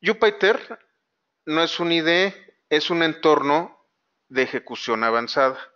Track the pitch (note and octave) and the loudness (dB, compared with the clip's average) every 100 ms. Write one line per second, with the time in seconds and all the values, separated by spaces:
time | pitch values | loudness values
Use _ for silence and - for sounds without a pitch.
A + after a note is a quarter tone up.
0 | F#3 G#3+ A3 G3+ F#3+ G#3+ - A3+ _ _ | -2 2 2 2 0 0 -4 -20 _ _
1 | _ _ _ _ - D#3 E3 - E3+ E3 | _ _ _ _ -4 0 0 -2 -2 0
2 | D#3+ E3+ G3 F#3+ - _ _ D3+ D3+ E3+ | 2 2 0 -4 -20 _ _ -2 0 -2
3 | E3 D#3 D#3+ D3 C#3 D3 F3+ _ _ _ | -2 0 2 2 2 0 -2 _ _ _
4 | _ _ _ B2+ B2+ B2+ - A#2+ - A2+ | _ _ _ -4 -2 -4 -8 -12 -4 -2
5 | A2+ A#2 A#2 - C3+ C3 - | 0 0 -2 0 0 0 -14